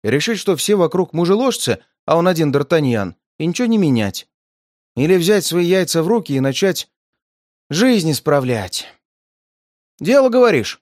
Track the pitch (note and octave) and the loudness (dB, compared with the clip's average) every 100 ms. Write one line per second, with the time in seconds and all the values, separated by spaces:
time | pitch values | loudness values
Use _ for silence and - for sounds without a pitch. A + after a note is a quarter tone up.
0 | G#2 C#3 F3+ G#3+ - E3 - G#3 E3 F3+ | 0 -2 -2 -4 -2 -2 0 0 0 0
1 | F3+ D#3+ F3 G#3 C4 - - G2+ _ _ | -4 -2 0 0 0 -2 -4 -6 _ _
2 | - E3 F3 E3 D3+ C#3 C#3+ D#3+ C#3 A2+ | -2 2 2 0 0 0 0 0 0 -2
3 | F#2+ - _ _ D#3 E3+ B3 A3 E3 A#2+ | -4 -10 _ _ -6 -2 0 2 2 2
4 | G2+ - - _ _ _ _ _ _ - | 0 -6 -18 _ _ _ _ _ _ -4
5 | D3+ F#3 E3+ G#3 - E3+ F3 F#3+ F3 E3 | 0 2 2 0 0 -2 0 0 0 -2
6 | E3 A#3 - C3+ C3+ C3 G3 E3+ - _ | 0 -2 -2 -2 -2 0 -2 -2 -10 _
7 | _ _ _ _ _ _ _ D3 B3+ A3+ | _ _ _ _ _ _ _ 0 2 2
8 | D#3+ C#3 - C#3+ B2+ A#2 F#2+ - - _ | 0 -2 0 0 0 -4 -6 -10 -12 _
9 | _ _ _ _ _ _ _ _ _ _ | _ _ _ _ _ _ _ _ _ _
10 | D3+ C#4 C4 A#3+ A#3+ D#3 G#2 - | 2 4 4 4 4 2 -2 -12